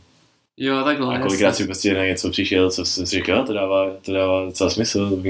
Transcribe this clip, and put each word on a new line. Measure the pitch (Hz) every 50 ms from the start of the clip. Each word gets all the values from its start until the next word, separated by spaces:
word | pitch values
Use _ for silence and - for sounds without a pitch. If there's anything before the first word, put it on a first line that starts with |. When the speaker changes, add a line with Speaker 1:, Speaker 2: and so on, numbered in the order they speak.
| _ _ _ _ _ _ _ _ _ _ _
Speaker 1:
Jo, | - 131 135 135 135 131
takhle, | 143 147 143 131 123 120 127
Speaker 2:
A |
kolikrát | 127 98 95 98 104 -
Speaker 1:
jasně. | - - 107
Speaker 2:
si | 92
prostě | 92 - - 101 98
na | 95 95
něco | 95 90 - - 92
přišel, | 85 - 95 95 98 92 92 92
co | 92 - 90
jsem | - - 92 90
si | 87 -
říkal, | 92 85 - 180 - 262
"To | 127 107
dává, | 101 98 95 98 95 95 95 95 95 -
to | - 95
dává | 95 95 95 95 95 95
docela | 95 90 - 95 87
smysl, | - - 113 107 - 104 101 101
to | 98
by | 92 92